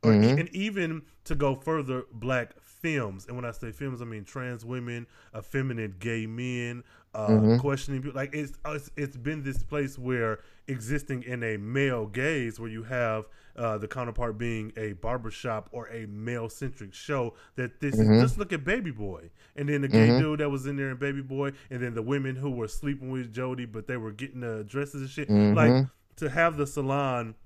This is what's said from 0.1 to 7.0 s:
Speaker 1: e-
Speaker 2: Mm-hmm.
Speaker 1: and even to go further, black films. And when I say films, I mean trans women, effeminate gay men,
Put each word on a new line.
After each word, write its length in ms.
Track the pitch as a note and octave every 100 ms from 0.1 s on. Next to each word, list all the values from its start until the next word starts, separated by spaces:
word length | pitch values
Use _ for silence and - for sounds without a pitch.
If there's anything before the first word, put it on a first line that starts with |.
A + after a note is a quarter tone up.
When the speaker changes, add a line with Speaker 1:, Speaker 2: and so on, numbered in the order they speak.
Speaker 1:
e- 20 | G#2+
Speaker 2:
Mm-hmm. 220 | A2 C#3
Speaker 1:
and 100 | -
even 520 | F3+ G#3 G3 E3+ D#3+ - - -
to 80 | D3+
go 200 | C#3 C3+
further, 500 | D#3 D#3+ C3 B2+ -
black 420 | A2+ A#2+ B2+ A#2 -
films. 640 | - - E3 D3+ A2 F#2+ -
And 100 | B2
when 100 | A#2+
I 60 |
say 200 | A2+ A#2
films, 280 | G#2 C#3 B2
I 40 | A#2
mean 180 | A2
trans 400 | G2 C3+ B2+ A#2+
women, 440 | A2+ B2+ A#2+ A#2+ A#2+ - - A2
effeminate 600 | - C#3 C3+ A#2 G#2+ F#2
gay 280 | A2+ A2+ A2
men, 560 | A2+ B2+ B2 A#2+ A#2+ - -